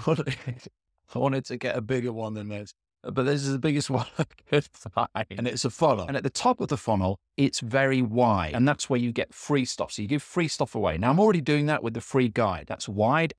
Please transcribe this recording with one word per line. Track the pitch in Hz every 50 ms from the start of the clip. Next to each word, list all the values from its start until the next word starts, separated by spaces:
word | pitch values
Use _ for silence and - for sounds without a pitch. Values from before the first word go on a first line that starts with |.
| -
<laughs> | 156 160 156 143 139 131 - - 131 120 - - - _ _ _ _ _ _ _ _ -
I | 127
wanted | 131 139 135 135 127
to | - 123
get | 120 - 123 -
a | 127
bigger | 117 104 131 127 120 123
one | 110 113 110 107 110
than | 107 104 104
this. | 104 104 104 - - _ _ _ _ _
But | - - - 135 127
this | 135 143 143
is | 139 139
the | 135 127
biggest | 131 156 143 147 - -
<laughs> |
one | 127 120 120 - - -
I | 151 - - _ _ -
could | 147 147 - -
find. | _ - - 110 - 110 117 - - 107 110 -
And | 98 101 117
it's | 123 - - -
a | 123
funnel. | - - 170 147 123 98 85
And | - -
at | 120 98
the | 131
top | - - - 247 254 -
of | 190 151
the | 147
funnel, | - - 117 110 95 92 95 101 - _ _ -
it's | - 139 135 - -
very | 127 113 120 135 135 135 135 131
wide. | 127 107 110 123 123 117 104 92 82 78 78
And | 120 127
that's | 143 147 - - -
where | 135 120
you | 123 120
get | 117 - - -
free | - - - - 147 139 123
stuff. | - - - - -
So | - -
you | 104 101
give | 143 147
free | - - - 180 165 151
stuff | - - 143 - -
away. | 110 101 87 78 82
Now, | 107 123
I'm | 147 180
already | 214 220 190 165
doing | 131 - 147 147 147
that | 151 151 -
with | - 151 117
the | 117
free | - - - 135 127 113
guide. | 98 120 113 98 87 76 73
That's | - - - - -
wide. | 98 101 107 117 143 160 165 156 -